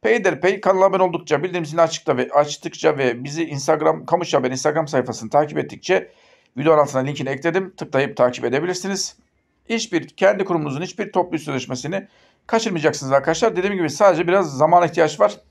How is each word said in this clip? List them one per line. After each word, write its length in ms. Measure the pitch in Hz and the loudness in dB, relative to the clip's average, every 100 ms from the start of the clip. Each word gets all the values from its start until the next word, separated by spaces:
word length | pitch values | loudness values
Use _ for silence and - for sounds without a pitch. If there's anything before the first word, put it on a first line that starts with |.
Peyderpey 580 | 220 233 190 156 175 202 | 2 2 2 2 0 2
kanala 240 | 190 190 | 2 4
abone 180 | 196 190 | 4 4
oldukça, 400 | 185 160 - 147 | 0 -2 -2 -2
bildirim 240 | 180 175 156 | 0 -4 -4
zilini 160 | 165 | 2
açıkta 340 | 165 160 - 131 | 2 0 -2 -2
ve 120 | 127 | 0
açtıkça 680 | 143 147 147 165 - 156 143 | 2 0 -2 -12 -2 0 2
ve 260 | 131 120 | -2 -2
bizi 200 | 139 151 | -8 -6
Instagram, 600 | 165 139 151 156 156 160 - | -6 -4 0 2 2 0 -2
Kamu 160 | 170 | -2
İş 120 | 175 | 0
Haber 160 | 147 127 | 0 0
Instagram 380 | 127 151 151 151 | -2 -2 -2 -2
sayfasını 420 | 147 123 113 113 | -2 -2 -6 0
takip 280 | 143 151 151 | 0 0 -4
ettikçe 540 | 147 - - 190 - _ _ _ _ - | -8 -10 -2 -2 -2 _ _ _ _ -2
videonun 220 | 147 151 | 4 4
altına 240 | 143 131 | 4 0
linkini 260 | 131 147 135 | -4 -6 -6
ekledim. 460 | 135 165 170 190 - | -4 -2 -2 -4 -10
Tıklayıp 400 | - - 156 - | -4 -2 -2 2
takip 280 | 123 123 | 0 2
edebilirsiniz. 720 | 120 131 175 175 190 196 - - _ _ _ _ _ | -2 -2 -2 -4 -6 -6 -6 -12 _ _ _ _ _
Hiçbir, 400 | 226 226 175 127 | -6 -2 -4 -6
kendi 360 | - 196 196 | 0 2 2
kurumunuzun 380 | 190 170 151 135 | 0 -2 -2 -6
hiçbir 300 | 180 - 208 | -8 -8 -4
toplu 240 | 185 180 165 | -2 -2 -4
iş 60 | |
sözleşmesini 680 | 156 135 117 123 143 98 - _ _ _ - | -6 -6 -6 -8 -6 -8 -10 _ _ _ -2
kaçırmayacaksınız 680 | 226 226 170 147 - 131 | -2 0 0 0 0 2
arkadaşlar. 440 | 139 139 160 226 180 | 2 2 0 0 0
Dediğim 200 | 190 196 | -2 0
gibi 140 | 160 | -2
sadece 380 | 143 202 165 170 | 4 4 4 2
biraz 280 | 190 170 135 | 2 0 0
zamana 300 | 156 175 170 | 4 6 4
ihtiyaç 340 | 170 156 151 | 2 0 2
var. 160 | 208 - _ | 0 0 _